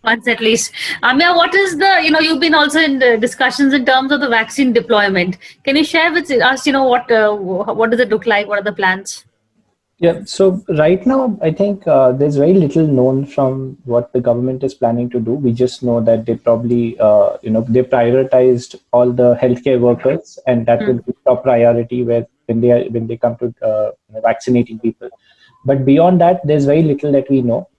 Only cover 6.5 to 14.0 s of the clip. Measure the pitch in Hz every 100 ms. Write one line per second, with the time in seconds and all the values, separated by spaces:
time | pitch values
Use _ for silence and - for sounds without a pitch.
6.5 | 262 - 269 262 247 240 226 214 208 185
7.5 | 185 208 208 226 233 240 214 226 208 202
8.5 | 208 196 202 190 185 196 - _ _ _
9.5 | _ _ _ _ _ 170 165 - - 190
10.5 | 185 - 156 151 185 254 269 254 196 160
11.5 | 160 202 196 - 139 131 131 143 143 147
12.5 | 196 151 165 156 135 127 135 139 - 135
13.5 | 135 131 131 123 120